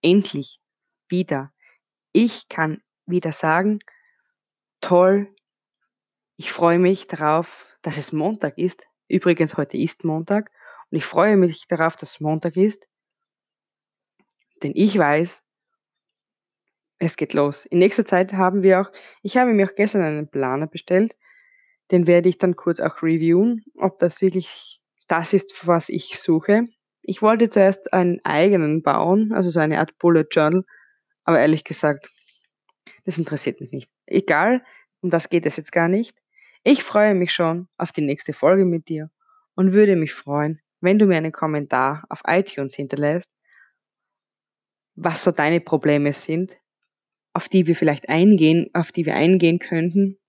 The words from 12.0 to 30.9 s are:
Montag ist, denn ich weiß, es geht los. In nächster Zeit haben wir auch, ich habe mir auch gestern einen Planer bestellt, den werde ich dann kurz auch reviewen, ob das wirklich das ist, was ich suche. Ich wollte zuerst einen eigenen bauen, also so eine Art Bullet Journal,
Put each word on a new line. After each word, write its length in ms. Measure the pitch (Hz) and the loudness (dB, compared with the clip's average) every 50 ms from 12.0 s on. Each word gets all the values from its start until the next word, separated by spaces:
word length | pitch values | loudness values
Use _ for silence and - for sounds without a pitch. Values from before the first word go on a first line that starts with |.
| - - - - | -20 -20 -14 -8
Montag 360 | 151 151 156 156 - 170 147 | -4 -4 -4 -2 -4 -6 -2
ist, 320 | 185 190 214 208 _ _ _ _ _ _ _ _ _ _ _ _ _ _ _ _ _ _ _ _ _ _ _ _ _ _ _ _ _ _ _ _ _ _ _ _ _ | 0 0 0 0 _ _ _ _ _ _ _ _ _ _ _ _ _ _ _ _ _ _ _ _ _ _ _ _ _ _ _ _ _ _ _ _ _ _ _ _ _
denn 120 | - 143 - | -8 -6 0
ich 200 | - 190 214 190 | 2 0 2 2
weiß, 480 | 208 165 143 147 156 170 175 - - _ _ _ _ _ _ _ _ _ _ _ _ _ _ _ _ _ _ _ _ _ _ _ _ _ _ _ _ _ _ _ _ | 2 2 2 2 0 0 -2 -6 -16 _ _ _ _ _ _ _ _ _ _ _ _ _ _ _ _ _ _ _ _ _ _ _ _ _ _ _ _ _ _ _ _
es 180 | 180 165 - - | -6 -6 -4 -4
geht 160 | 156 - - | -8 -4 -2
los. 320 | - 143 143 143 - - | -2 -2 -2 -4 -8 -14
In 140 | - - 175 | -4 0 2
nächster 260 | 180 220 - - 208 | 2 2 2 0 -4
Zeit 280 | - - 180 190 190 196 | 0 0 0 0 -2 0
haben 280 | 190 190 185 185 202 | 0 0 0 0 2
wir 200 | 185 190 185 180 | 4 4 4 4
auch, 100 | 196 - - - - - - _ _ | 2 -4 -10 -20 -20 -20 -20 _ _
ich 140 | 202 - 254 | -4 0 0
habe 140 | 254 247 | 2 2
mir 160 | 226 208 196 190 | 4 2 2 0
auch 80 | - | 0
gestern 280 | - 202 214 - 208 175 | -2 -4 0 0 -2 -2
einen 260 | 156 151 151 151 151 | -2 -2 -6 -8 -8
Planer 380 | _ 143 135 127 127 139 156 151 | _ -4 -4 -2 -4 -4 -6 -8
bestellt, 500 | _ 175 - - 180 185 214 226 - _ _ _ _ _ _ _ _ _ _ _ _ _ _ _ | _ -16 -6 -2 0 0 0 0 -4 _ _ _ _ _ _ _ _ _ _ _ _ _ _ _
den 160 | - 180 175 | 2 2 4
werde 240 | 160 175 175 170 185 | 6 4 4 4 2
ich 80 | 175 _ | 0 _
dann 180 | - 180 175 | -2 -2 -2
kurz 240 | - - 175 170 - | -2 -4 -6 -4 -2
auch 220 | - 147 - - | -4 -6 -6 -4
reviewen, 640 | - 165 160 165 160 165 165 175 208 240 240 226 - - _ - | -2 -2 0 0 2 2 2 4 2 2 -2 -4 -10 -16 _ -4
ob 180 | - 190 - _ | -4 -4 -2 _
das 240 | 175 175 - - | -2 -2 -2 0
wirklich 580 | - 190 170 185 165 - - - - - - _ _ _ _ _ _ _ | -2 -2 -2 -2 -8 -8 -16 -20 -20 -20 -20 _ _ _ _ _ _ _
das 260 | 165 165 170 - - | -4 -4 -2 0 0
ist, 320 | 190 - - - - - | -2 -2 -2 -20 -10 -2
was 240 | 170 175 165 - - | 0 0 0 0 -4
ich 300 | - - - - - - | -8 -8 -8 -10 -16 -12
suche. 460 | - - 165 165 - - 202 220 240 233 _ _ _ _ _ _ | -2 0 0 0 2 2 2 2 2 -2 _ _ _ _ _ _
Ich 220 | _ - 190 - 214 | _ -10 -8 0 0
wollte 260 | 214 226 220 233 220 | 2 2 2 2 2
zuerst 420 | - 208 196 190 190 190 - - | 4 4 4 4 2 0 -6 -2
einen 320 | - 185 180 180 175 - _ | 0 0 2 0 0 -2 _
eigenen 600 | - - 147 165 196 202 180 156 151 151 160 156 | -4 0 2 4 4 4 2 2 0 -2 0 0
bauen, 480 | 147 139 - - 165 185 208 220 214 220 | 0 0 0 2 2 2 2 2 0 0
also 160 | 208 185 180 | -2 -2 0
so 100 | 156 170 | 0 0
eine 200 | 156 151 156 - | 0 0 0 -2
Art 180 | 160 - _ _ | -2 -4 _ _
Bullet 300 | - 175 170 160 151 156 | 0 2 4 4 2 0
Journal, 340 | - 165 156 151 170 185 190 _ _ - _ _ | 0 0 0 2 0 0 -2 _ _ -20 _ _